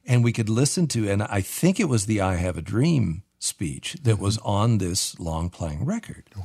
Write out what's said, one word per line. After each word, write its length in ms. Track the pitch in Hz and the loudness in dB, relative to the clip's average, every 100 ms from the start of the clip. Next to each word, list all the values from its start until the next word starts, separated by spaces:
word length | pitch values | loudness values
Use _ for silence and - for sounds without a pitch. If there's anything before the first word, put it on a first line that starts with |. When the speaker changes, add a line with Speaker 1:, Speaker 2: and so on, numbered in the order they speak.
| - | 0
Speaker 1:
And 180 | 123 | 4
we 80 | 117 | 4
could 160 | 113 107 | 2 2
listen 380 | 110 147 - 165 | 2 2 2 0
to, 220 | 123 104 | 0 0
and 140 | 98 | 0
I 180 | 104 101 | 0 -2
think 380 | 95 - 170 190 | -4 0 2 2
it 60 | 190 | 2
was 160 | 117 98 | 2 2
the 160 | 107 | 0
I 140 | 95 90 | 2 0
Have 220 | 90 87 | 0 -4
a 40 | |
Dream 600 | 82 104 156 156 95 82 - _ | -4 0 2 2 0 -2 -10 _
speech 560 | - - 87 67 - - | -8 -6 -6 -6 -10 -4
that 160 | 131 104 | 0 2
was 180 | 95 107 | 2 -2
Speaker 2:
Mm-hmm. 100 | - | 0
Speaker 1:
on 300 | 101 113 113 | 0 2 2
this 400 | 92 90 - - | 0 -2 -4 -6
long-playing 680 | 85 80 85 - 82 76 120 | -4 -2 -4 -4 -6 -4 -4
record. 380 | 226 - - - 101 | -4 -6 -16 -16 -12